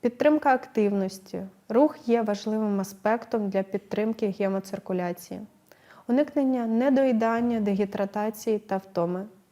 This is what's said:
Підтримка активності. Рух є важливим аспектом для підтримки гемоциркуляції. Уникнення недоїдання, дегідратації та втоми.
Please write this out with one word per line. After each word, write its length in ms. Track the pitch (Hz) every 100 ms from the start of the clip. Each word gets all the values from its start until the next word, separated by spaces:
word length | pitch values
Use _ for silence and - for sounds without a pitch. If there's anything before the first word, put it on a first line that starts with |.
Підтримка 520 | 240 240 294 302 294
активності. 880 | 254 - - 208 202 190 - - 180 190 _ _
Рух 400 | 220 302 - -
є 120 | 233
важливим 580 | 214 202 214 214 214 196
аспектом 720 | 190 - 208 226 - 233 202
для 140 | 190
підтримки 640 | 196 202 - - 220 220 214 185
гемоциркуляції. 1000 | 196 196 190 190 - 185 175 175 - 185 214 _ _ - _ - -
Уникнення 580 | 247 285 - 269 262 226
недоїдання, 920 | 226 262 269 269 226 226 233 240 233
дегідратації 1000 | 208 196 196 208 196 208 214 214 - 214
та 180 | 208 190
втоми. 480 | 190 - 170 180 208 - _